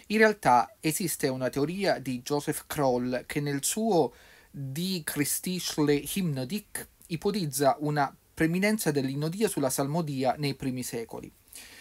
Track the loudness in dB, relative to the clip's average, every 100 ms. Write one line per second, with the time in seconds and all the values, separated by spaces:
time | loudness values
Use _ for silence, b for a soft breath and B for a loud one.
0 | B 6 6 6 6 6 4 -2 -2 0
1 | -2 -2 -2 0 -2 0 -2 0 0 0
2 | -2 -6 -2 -2 0 -4 -4 0 2 2
3 | 0 -4 -4 -4 -2 -2 -2 -2 2 4
4 | 2 B B B B -12 -8 -4 -4 -4
5 | -4 -2 -2 -2 -4 -4 -4 0 2 2
6 | 0 -4 -2 -2 -4 -6 -8 -12 -12 _
7 | -10 -4 -2 -2 -2 2 2 2 0 0
8 | -2 -4 _ 0 2 2 2 2 2 0
9 | 0 -2 -4 0 0 0 0 0 -2 -2
10 | -2 -2 0 0 -4 -4 -4 -4 -6 -8
11 | -8 -12 -14 _ -20 B B B